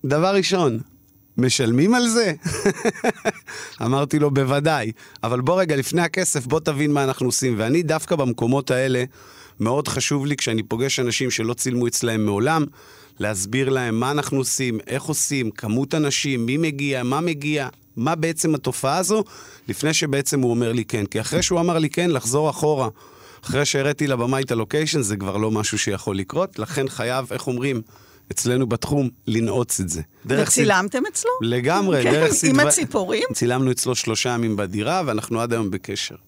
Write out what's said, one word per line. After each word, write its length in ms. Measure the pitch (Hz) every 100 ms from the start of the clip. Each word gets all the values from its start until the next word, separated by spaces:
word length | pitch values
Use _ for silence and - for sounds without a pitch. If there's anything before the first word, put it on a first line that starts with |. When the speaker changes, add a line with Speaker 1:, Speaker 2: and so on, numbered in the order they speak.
| 135
Speaker 1:
דבר 300 | 147 180 196
ראשון, 440 | 180 190 151 113 - - _ _ _ -
"משלמים 560 | 123 - 120 120 185
על 140 | 247 233
זה?" 260 | 226 208 151 165 - 202 - 226 - -
<laughs> 800 | - - - - - - - 113
אמרתי 340 | 135 143 151
לו, 120 | 147
"בוודאי, 600 | 139 131 143 151 147 110 - - -
אבל 180 | 113 123
בוא 200 | 127 185
רגע, 140 | 175 143
לפני 260 | 127 165
הכסף, 440 | 170 - 180 147 127
בוא 140 | 156
תבין 320 | 160 143 151
מה 120 | 143
אנחנו 240 | 135 127 127
עושים." 280 | - 131 107
ואני 260 | 110 160
דווקא 320 | 156 156 - 165
במקומות 560 | 131 113 117 135 -
האלה, 320 | 127 131 127 123 - - - - -
מאוד 280 | 110 139 147
חשוב 380 | 135 - 143 139
לי, 100 | 143
כשאני 280 | - 110
פוגש 360 | 104 113 135 -
אנשים 320 | 120 113 131
שלא 220 | - 113
צילמו 340 | 120 127 123 120
אצלהם 380 | - 120 110 107
מעולם, 400 | 101 131 160 143 - - - - -
להסביר 500 | 101 101 95 127 135
להם 300 | 131 123 110
מה 120 | 127
אנחנו 260 | 147 143 135
עושים, 420 | 131 - 127 110 -
איך 160 | 131
עושים, 480 | - 147 - 143 113
כמות 440 | - 110 113 139 160
אנשים, 500 | 147 - 147 127 117
מי 120 | 143
מגיע, 460 | 160 139 143 131
מה 180 | 123 139
מגיע, 460 | 170 151 147 151 135 - _ -
מה 200 | 131 165
בעצם 400 | 165 160 160 147
התופעה 420 | - - 135 160
הזו, 260 | 180 214 - - - - -
לפני 260 | - 147
שבעצם 480 | 160 156 139 135 143
הוא 80 | 123
אומר 200 | 117 117
לי 140 | 120 113
כן. 200 | 113 101
כי 160 | -
אחרי 200 | 107 160
שהוא 180 | - 175
אמר 180 | 175 165
לי 120 | 151
כן, 220 | - 175
לחזור 380 | 139 113 135 151
אחורה, 400 | 135 151 143 120 - - - - -
אחרי 220 | - 135 143
שהראיתי 420 | 143 135 147 147
לבמאי 360 | 127 120 135
את 80 | 131
הלוקיישן, 500 | 117 107 151 156 151
זה 160 | 104 104
כבר 200 | 98 98
לא 140 | 110
משהו 260 | 110 107 104
שיכול 400 | - 98 - 95
לקרות, 420 | 95 147 185 -
לכן 300 | 110 147 135
חייב, 440 | - 117 131 127
איך 140 | 120 -
אומרים, 340 | 123 139 120 110 - - - -
אצלנו 360 | - 120 127 123
בתחום, 420 | 113 - 147 127 - -
לנעוץ 520 | 113 113 123 113 -
את 100 | 90
זה. 120 | 82 78 _ -
דרך 240 | 135 -
Speaker 2:
וצילמתם 500 | 254 214 190 190 262
Speaker 1:
סד-, 80 | 403
Speaker 2:
אצלו? 180 | - 453 508
Speaker 1:
לגמרי, 600 | 117 123 127 180 196 147
Speaker 2:
כן, 80 | 127
Speaker 1:
דרך 180 | 151 160
Speaker 2:
עם 40 |
Speaker 1:
סדרה, 340 | - 160 269 294
Speaker 2:
הציפורים? 560 | 302 320 240 185 226 508
Speaker 1:
צילמנו 380 | - 120 127 131
אצלו 240 | 123 131 120
שלושה 340 | - 110 127
ימים 260 | 120 113 104
בדירה, 460 | 98 98 110 185 151
ואנחנו 360 | 107 - 113
עד 120 | 120
היום 180 | 113 104
בקשר. 440 | 95 - 98 - -